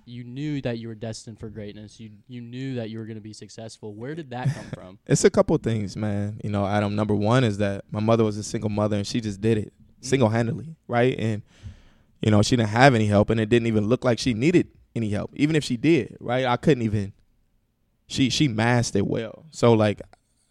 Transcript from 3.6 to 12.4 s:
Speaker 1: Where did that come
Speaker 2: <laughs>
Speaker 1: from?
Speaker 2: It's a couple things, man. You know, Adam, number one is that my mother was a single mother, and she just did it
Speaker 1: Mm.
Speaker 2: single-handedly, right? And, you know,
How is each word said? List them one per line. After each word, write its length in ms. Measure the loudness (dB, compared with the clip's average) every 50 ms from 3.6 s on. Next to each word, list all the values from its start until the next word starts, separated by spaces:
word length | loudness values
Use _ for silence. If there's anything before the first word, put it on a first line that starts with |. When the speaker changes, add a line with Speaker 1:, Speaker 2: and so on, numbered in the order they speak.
| -14 -16 -14 -14 -14 -14 -12
Speaker 1:
Where 200 | -12 -10 -10 -10
did 140 | -10 -12 -10
that 220 | -8 -6 -4 -6 -6
come 160 | -6 -10 -14
Speaker 2:
<laughs> 40 | -14
Speaker 1:
from? 240 | -16 -16 -18 -20 -12 _
Speaker 2:
It's 180 | -2 0 4 4
a 60 | 4
couple 260 | 4 4 2 2 2
things, 400 | -2 0 -2 -2 -2 -2 -4 -6
man. 440 | -4 -4 -2 -2 -2 -4 -4 -6 -8 -6
You 60 | -2
know, 160 | -2 0 0
Adam, 280 | 2 2 0 0 0 0
number 200 | 0 0 0 0
one 280 | 2 4 4 4 4
is 140 | 4 2 0
that 300 | 0 -2 -2 -2 -6 -10 -8
my 100 | -4 -2
mother 220 | 2 2 4 4 4
was 120 | 2 0
a 60 | -4
single 280 | -8 -6 -6 -4 -4 -2
mother, 260 | -2 0 0 0 0 -2
and 80 | -2
she 160 | -2 -4 -4
just 180 | -4 -4 -6 -2
did 160 | 0 0 2
it 160 | 0 -2 -6 _ _ -20 _ _ _
Speaker 1:
Mm. 20 | -4
Speaker 2:
single-handedly, 720 | -2 2 4 4 4 2 2 0 -2 -2 -6 -8 -12 -16 _ _ -4
right? 300 | 0 2 2 2 2 0
And, 240 | -2 -4 -4 -4 -8 _ _ _ -18 -18 -18 -18 -20 -20 _ _ _ _ _ -2
you 80 | 2 4
know, 120 | 6 6